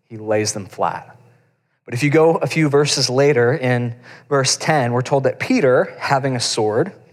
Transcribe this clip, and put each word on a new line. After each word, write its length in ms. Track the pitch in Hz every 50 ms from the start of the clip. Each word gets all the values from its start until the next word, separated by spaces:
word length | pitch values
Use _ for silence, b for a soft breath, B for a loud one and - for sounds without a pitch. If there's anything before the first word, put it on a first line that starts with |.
| _
he 140 | - 117 107
lays 360 | 107 107 107 107 107 104 -
them 120 | 104 95
flat. 520 | 92 - - 95 82 85 - - - - - _ _ _ _ _ _ _ _ _ _ _ _ _
But 80 | - 120
if 100 | 117 143
you 60 | 143
go 260 | 139 156 156 165 165
a 120 | 190 - 139
few 220 | - 160 156 147
verses 400 | 135 143 147 147 - - 127 -
later 440 | 123 131 143 143 147 120 120 120 139
in 420 | 160 127 127 123 123 120 120 117 B B B B B B B
verse 300 | 143 139 135 135 - -
ten, 340 | - - 160 151 123 120
we're 100 | 120 123
told 220 | 127 - 143 139 135
that 160 | 135 - -
Peter, 560 | - - 254 254 160 127 123 147 190 190 - -
having 360 | - - 139 135 127 139 131
a 40 | 120
sword, 540 | - - - - 110 107 104 120 165 196 - - - _